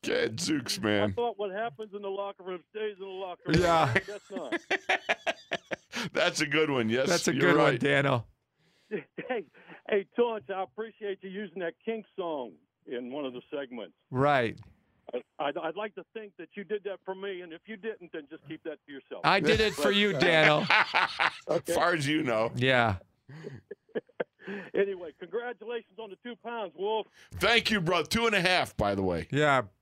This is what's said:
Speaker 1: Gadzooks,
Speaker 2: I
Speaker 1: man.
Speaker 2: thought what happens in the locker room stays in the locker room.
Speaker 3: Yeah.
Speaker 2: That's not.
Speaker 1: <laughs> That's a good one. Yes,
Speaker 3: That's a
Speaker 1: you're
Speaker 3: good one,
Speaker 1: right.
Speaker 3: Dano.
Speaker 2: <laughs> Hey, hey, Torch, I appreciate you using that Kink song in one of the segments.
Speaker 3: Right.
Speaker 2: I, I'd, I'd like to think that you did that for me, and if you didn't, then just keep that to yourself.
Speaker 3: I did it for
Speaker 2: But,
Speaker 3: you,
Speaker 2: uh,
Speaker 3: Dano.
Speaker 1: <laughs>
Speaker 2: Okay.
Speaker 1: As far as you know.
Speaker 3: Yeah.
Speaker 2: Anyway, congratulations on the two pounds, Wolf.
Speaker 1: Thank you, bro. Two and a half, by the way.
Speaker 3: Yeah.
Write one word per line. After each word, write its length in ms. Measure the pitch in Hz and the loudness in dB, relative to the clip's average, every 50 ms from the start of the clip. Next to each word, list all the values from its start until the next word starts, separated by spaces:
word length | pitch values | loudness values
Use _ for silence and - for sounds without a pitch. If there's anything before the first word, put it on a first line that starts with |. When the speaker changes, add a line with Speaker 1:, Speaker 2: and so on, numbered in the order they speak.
| - | -2
Speaker 1:
Gadzooks, 760 | - - 165 160 127 110 113 175 - 156 147 123 - - - | 0 0 0 0 -2 -2 -4 -2 -2 -2 -2 -2 -4 -6 -2
Speaker 2:
I 40 | 185 | 0
Speaker 1:
man. 300 | 107 104 101 - 107 98 | 2 2 4 2 2 0
Speaker 2:
thought 240 | 233 240 240 208 196 | 0 -2 -2 -2 -4
what 120 | 208 202 | -6 -6
happens 400 | 185 202 226 233 - - 220 214 185 | -4 -6 -6 -6 -8 -10 -14 -12 -12
in 80 | 202 202 | -10 -8
the 60 | 196 | -6
locker 340 | 190 196 196 202 196 _ 185 | -6 -6 -6 -8 -10 _ -10
room 180 | 185 185 175 151 _ | -10 -10 -10 -12 _
stays 240 | _ 214 220 214 208 180 | _ -6 -6 -6 -6 -8
in 60 | 190 | -12
the 60 | 196 | -12
locker 320 | 190 185 196 185 175 - - | -8 -8 -8 -8 -10 -10 -4
room. 140 | - 160 170 | 0 2 4
Speaker 3:
Yeah. 320 | 180 170 170 160 156 131 117 190 - | 4 4 4 4 2 2 0 -2 -2
Speaker 2:
That's 240 | - 208 202 _ - | -4 -14 -14 _ -12
not. 300 | 202 247 170 123 320 339 - _ 427 392 - - - - - - - - - - - | -10 -10 -8 -6 -6 -8 -4 _ -4 -4 -2 -2 -2 -2 0 -2 -4 -2 -2 -6 -6
Speaker 1:
<laughs> 800 | - - - - - _ _ 185 - _ _ - 233 240 175 - | -6 -8 -8 -8 -8 _ _ -10 -10 _ _ -8 -8 -8 -4 0
That's 280 | - 156 175 151 143 | 2 2 2 2 0
a 60 | 156 | -2
good 240 | 147 143 156 156 151 | 0 2 2 2 4
one. 180 | 143 131 117 110 | 4 2 2 2
Yes, 200 | 113 127 135 - | 2 2 4 4
Speaker 3:
That's 200 | 170 170 - - | 2 2 2 2
a 40 | - | 2
Speaker 1:
you're 60 | 135 - 180 - | 4 6 6 6
Speaker 3:
good 40 | |
one, 80 | - 147 - - | 8 6 6 4
Speaker 1:
right. 80 | 120 | 4
Speaker 3:
Dano. 440 | 123 139 143 143 139 139 131 123 110 - _ _ _ _ _ _ _ _ _ _ _ _ | 2 4 4 4 4 4 2 2 0 -4 _ _ _ _ _ _ _ _ _ _ _ _
Speaker 2:
<laughs> 40 | 208 175 147 _ _ - - - | -8 -8 -8 _ _ -14 -6 -4
Hey, 160 | 254 226 170 135 _ - - - - - _ - | -4 -6 -6 _ _ -20 -20 -20 -20 -18 _ 0
hey, 160 | 220 202 190 _ _ | 0 0 0 _ _
Torch, 280 | - 240 240 226 214 - - | 0 0 2 0 -6 -8 -8
I 140 | 196 185 190 | -6 -6 -6
appreciate 560 | 185 _ - 220 226 202 _ 220 202 190 - | -6 _ -10 -10 -10 -10 _ -8 -8 -8 -8
you 80 | - 196 | -8 -10
using 300 | 185 196 214 180 151 196 | -8 -8 -8 -8 -8 -6
that 140 | 180 165 160 _ _ | -6 -6 -6 _ _
Kink 220 | - 226 226 208 _ _ - | -6 -6 -6 -8 _ _ -8
song 340 | 185 170 156 143 123 110 90 - _ _ _ _ _ | -6 -4 -4 -4 -6 -8 -12 -18 _ _ _ _ _
in 240 | - 131 120 127 120 127 | -8 -8 -8 -6 -6 -6
one 140 | 147 147 | -6 -6
of 80 | 131 123 | -6 -8
the 80 | 123 - _ - | -10 -14 _ -8
segments. 400 | 143 143 131 127 117 104 87 _ _ _ _ | -8 -8 -8 -10 -12 -12 -12 _ _ _ _
Speaker 3:
Right. 480 | 135 127 139 143 147 135 120 110 - - - - _ _ _ _ _ _ _ - - | -2 2 2 4 4 4 2 0 -4 -8 -18 -20 _ _ _ _ _ _ _ -10 -10
Speaker 2:
I, 60 | 123 - _ _ - | -10 -10 _ _ -6
I'd, 200 | 156 143 147 170 | -4 -4 -4 -4
I'd 180 | 156 160 160 | -6 -6 -6
like 180 | 185 214 220 _ | -6 -10 -10 _
to 80 | 190 165 _ _ | -14 -18 _ _
think 180 | 226 220 208 190 - | -14 -14 -14 _ -16
that 100 | 175 160 _ | -18 -14 _
you 100 | 202 202 | -12 -8
did 200 | 160 214 208 180 | -6 -6 -6 _
that 140 | 202 190 175 _ | -8 -10 -10 _
for 100 | - 190 | -10 -10
me, 280 | 190 190 202 190 180 180 | -8 -8 -10 -10 -10 -12
and 100 | 170 160 | -14 -16
if 80 | 165 _ | -18 _
you 100 | 196 220 | -16 -16
didn't, 340 | 202 180 220 214 208 180 160 - | -12 -10 -10 -10 -10 -14 -14 -14
then 80 | 165 147 135 | -14 -14 -12
just 120 | 156 156 _ 143 | -18 -20 _ -14
keep 140 | 160 156 _ | -14 -12 _
that 160 | 165 151 - _ | -12 -12 -12 _
to 60 | - 143 | -16 -16
yourself. 280 | 135 - _ 135 98 - | -16 -14 _ -14 -2 0
Speaker 3:
I 160 | 147 175 196 | 2 2 2
did 200 | 170 147 - - | 4 2 2 4
it 140 | - 214 - | 2 0 0
for 80 | 139 147 | 0 0
Speaker 2:
But, 120 | - 202 | 2 4
Speaker 3:
you, 200 | 202 208 208 190 | 4 4 2 2
Speaker 2:
uh, 20 | 143 | 4
Speaker 3:
Dano. 460 | 185 180 165 160 156 151 151 151 - 160 | 4 6 6 8 8 6 6 4 4 4
Speaker 1:
<laughs> 60 | 180 214 202 - - - 185 - - - - - - - - - | 4 4 4 4 2 0 0 0 0 0 0 0 0 -2 -6 -2
Speaker 2:
Okay. 220 | 147 170 - - 180 | -2 -2 0 0 0
Speaker 1:
As 40 | 165 | 2
far 140 | 147 175 175 | 2 2 2
as 120 | 160 139 | 0 0
you 160 | 139 151 156 151 | 0 0 0 0
know. 280 | 131 117 110 113 117 113 | 0 2 2 0 0 0
Speaker 3:
Yeah. 400 | 120 123 131 131 123 117 113 98 90 - _ _ _ _ _ 135 156 160 - 131 107 _ _ - _ _ _ - - - _ _ _ - _ _ _ - - 196 202 180 - - | 0 2 4 6 6 6 4 2 -2 -6 _ _ _ _ _ -18 -16 -14 -16 -16 -16 _ _ -18 _ _ _ -8 -8 -8 _ _ _ -14 _ _ _ -12 -12 -10 -10 -12 -6 0
Speaker 2:
Anyway, 360 | - 202 196 196 180 175 160 139 _ | 0 0 0 -2 -8 -10 -14 -14 _
congratulations 800 | 185 175 165 233 240 247 240 190 214 214 240 233 220 _ 190 185 | -16 -8 -8 -8 -6 -6 -10 _ -10 -10 -10 -10 -10 _ _ -18
on 100 | 226 214 | -16 -16
the 80 | 185 _ _ | -16 _ _
two 120 | 240 240 | -14 -14
pounds, 360 | 190 _ 226 240 233 214 180 156 156 | -12 _ -10 -8 -8 -8 -8 -6 -4
Wolf. 280 | 190 208 220 220 196 - _ - - _ - | -2 -2 0 -2 -2 -6 _ -20 -20 _ -6
Speaker 1:
Thank 360 | - - 202 233 233 220 - | -2 2 4 4 4 4 2
you, 120 | 220 208 170 | 0 0 2
bro. 200 | 160 185 170 151 | 2 2 2 0
Two 220 | - - 226 233 | 0 0 2 2
and 80 | 226 208 | 4 4
a 60 | 196 | 4
half, 340 | 170 185 185 170 131 110 - - | 4 4 4 4 2 0 0 0
by 160 | 107 101 101 | 2 2 2
the 80 | 98 98 | 2 2
way. 260 | 92 87 82 80 - | 2 0 0 -2 -2
Speaker 3:
Yeah. 320 | - 139 151 147 139 131 117 98 _ _ | 0 2 6 6 6 6 4 0 _ _